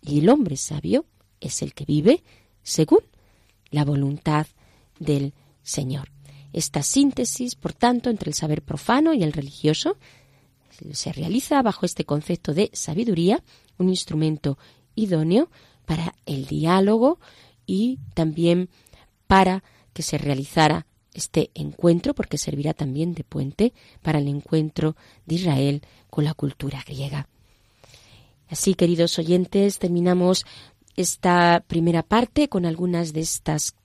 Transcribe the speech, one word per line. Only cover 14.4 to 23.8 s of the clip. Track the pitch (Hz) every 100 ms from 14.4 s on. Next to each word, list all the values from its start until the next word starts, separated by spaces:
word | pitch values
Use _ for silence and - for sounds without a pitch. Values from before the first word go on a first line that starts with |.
| 147 139 - _ _
idóneo | - 214 170 160 196 330 _ _ _ -
para | 160 165 - -
el | 139 135
diálogo | 151 156 185 196 220 254 359 - - _ _ -
y | 190 233 262 -
también | - 160 156 170 175 180 _ _ - _ _ _
para | 190 185 190 _ _ _
que | -
se | 156 147
realizara | 143 135 139 - 156 160 - _ _
este | - - 165 151
encuentro, | - 147 147 175 170 254
porque | 294 - 151
servirá | - 147 147
también | - 147 135 165
de | 170
puente | - 151 135 - 233 _